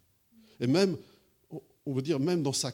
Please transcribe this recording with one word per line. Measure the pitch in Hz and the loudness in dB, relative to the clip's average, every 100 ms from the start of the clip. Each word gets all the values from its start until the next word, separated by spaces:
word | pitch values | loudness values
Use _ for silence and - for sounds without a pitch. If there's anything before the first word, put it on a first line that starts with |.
| _ _ _ _ _ - | _ _ _ _ _ -6
Et | 123 | 0
même, | 156 196 151 - _ _ _ _ | 4 2 0 -10 _ _ _ _
on, | 156 - _ - | -18 -18 _ -6
on | |
veut | 135 | -4
dire, | 139 139 | 0 0
même | 147 180 | 2 2
dans | 139 | 0
sa | 131 131 | -2 -4